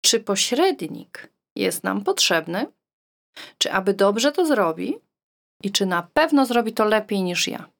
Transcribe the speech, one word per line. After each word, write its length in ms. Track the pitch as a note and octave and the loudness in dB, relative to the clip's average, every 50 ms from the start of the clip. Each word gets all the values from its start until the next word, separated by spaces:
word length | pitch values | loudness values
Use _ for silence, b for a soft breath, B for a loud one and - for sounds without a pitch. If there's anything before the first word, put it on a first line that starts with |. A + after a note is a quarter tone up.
| - | 0
Czy 160 | - - A3+ | 0 0 0
pośrednik 1120 | A3+ - G3 G3 - - A#3+ B3+ F4 G4 D#4 C4+ - D#3 - - - _ _ - - - _ _ _ _ _ | -2 -2 -2 -2 0 -2 2 2 2 2 2 -2 -8 -10 -10 -12 -16 _ _ -20 -20 -20 _ _ _ _ _
jest 280 | - G3 F#3+ - - - | -2 -2 -2 -2 -2 -4
nam 200 | F#3+ F#3+ G#3 G3+ | -2 -4 -2 -2
potrzebny? 680 | - F#4+ - - - F#3 E3 D#3+ - E3+ G3 B3+ - _ _ _ _ _ _ _ _ _ _ _ _ B B B B B B | -2 0 0 0 2 2 0 0 -2 -4 -6 -6 -6 _ _ _ _ _ _ _ _ _ _ _ _ B B B B B B
Czy 140 | - - | -4 0
aby 220 | - F#3+ F#3+ G3+ G3 | 0 0 0 0 2
dobrze 380 | G3 G3 G3 G#3 A3+ A#3 C#4+ | 4 2 2 4 2 0 0
to 140 | D4 - F4+ | 2 2 2
zrobi? 520 | D#4 C#4+ A3 F#3+ E3 D#3+ E3 F3+ A3 E4+ A#4 _ _ _ _ _ _ _ _ _ _ _ _ | 2 2 2 2 0 0 -2 -4 -6 -6 -8 _ _ _ _ _ _ _ _ _ _ _ _
I 100 | - G3 | -8 -6
czy 140 | G3+ - G3 | -2 -2 -2
na 160 | F#3+ F3+ F3 | 0 0 -2
pewno 440 | E3+ - _ D4+ D#4 D#4+ D#4 C#4 C4+ | -4 -2 _ 0 2 4 4 4 4
zrobi 260 | B3+ - A#3+ A#3 A3 | 4 2 0 0 0
to 120 | A3+ - A3 | 0 0 2
lepiej 380 | G#3+ A3 G#3+ G#3+ - G#3+ G3 | 2 2 0 0 0 -2 -2
niż 260 | F#3 F3+ F3 E3+ - - | 0 -2 -2 -2 -2 -4
ja? 220 | - - - - _ _ | -4 -10 -12 -16 _ _